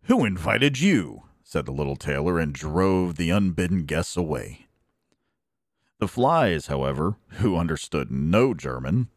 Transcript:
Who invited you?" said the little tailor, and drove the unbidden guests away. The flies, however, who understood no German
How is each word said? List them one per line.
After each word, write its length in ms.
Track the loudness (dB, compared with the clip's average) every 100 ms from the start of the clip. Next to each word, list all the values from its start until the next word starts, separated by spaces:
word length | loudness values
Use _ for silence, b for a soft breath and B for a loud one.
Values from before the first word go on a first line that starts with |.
Who 200 | 2 2
invited 560 | 2 0 -2 2 2 2
you?" 440 | 2 2 0 -10 -20 _
said 220 | _ -4 -4
the 80 |
little 240 | -4 -4 -4
tailor, 420 | -4 -2 0 0
and 140 | -2
drove 640 | -4 -2 2 2 2 0 -2
the 120 | 0
unbidden 540 | 2 2 0 0 0
guests 320 | 0 -2 -2 -2
away. 520 | -2 -4 -6 -14 -20 _ _ _ _ _ _ _ _ _ _ _ _ _
The 80 | -4
flies, 600 | 2 4 4 4 0 -2
however, 500 | -2 -2 0 -2 -4 _ -2
who 160 | 0 2
understood 520 | 0 -4 -4 -4 -4
no 440 | -2 2 4 2
German 560 | 0 -6 -6 0 0 0